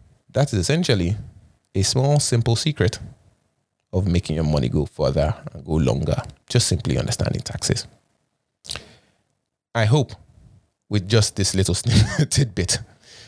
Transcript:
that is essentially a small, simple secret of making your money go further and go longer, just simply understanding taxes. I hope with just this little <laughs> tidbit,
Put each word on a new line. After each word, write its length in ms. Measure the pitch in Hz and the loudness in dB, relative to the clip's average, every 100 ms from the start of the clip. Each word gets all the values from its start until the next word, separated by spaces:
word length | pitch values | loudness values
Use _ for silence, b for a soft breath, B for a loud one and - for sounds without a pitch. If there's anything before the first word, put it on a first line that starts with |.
| - _ _ | -20 _ _
that 220 | 117 143 | -2 0
is 60 | - | 0
essentially 580 | - 156 180 107 87 107 - - - _ _ | 0 0 2 0 0 -2 -8 -20 -20 _ _
a 80 | 98 | -2
small, 380 | 95 127 135 147 | 0 0 2 2
simple 360 | - 120 113 113 | 2 0 2 0
secret 420 | - 147 90 - - - _ _ _ _ _ _ _ | 0 0 0 0 -12 -18 _ _ _ _ _ _ _
of 140 | 92 92 | -2 2
making 300 | 87 - 78 | 0 0 -2
your 80 | |
money 240 | 78 78 62 | 0 0 0
go 180 | 76 71 | -2 -4
further 480 | - 71 73 76 - - | -2 0 2 0 -2 -10
and 120 | - | -16
go 100 | - | -4
longer, 420 | 80 65 67 82 - - - _ | 0 2 0 -2 -4 -6 -18 _
just 180 | 120 - | 0 2
simply 320 | 92 - 127 | 0 0 -2
understanding 420 | - - - - | -2 -2 -2 -4
taxes. 440 | - - - - - _ _ _ _ _ _ _ B B B B B B _ _ _ _ _ | -6 -8 -4 -4 -4 _ _ _ _ _ _ _ B B B B B B _ _ _ _ _
I 100 | 117 | 0
hope 280 | 107 147 127 - - _ - - _ _ _ | 2 2 0 -8 -20 _ -20 -20 _ _ _
with 200 | 104 92 | -4 2
just 280 | 113 104 - | 2 2 0
this 180 | 95 | -2
little 200 | 95 92 | 0 0
<laughs> 560 | 87 - - 107 - 151 | 0 2 4 4 2 0
tidbit, 480 | - 131 95 87 - - B B B | 2 0 -2 -2 -4 -6 B B B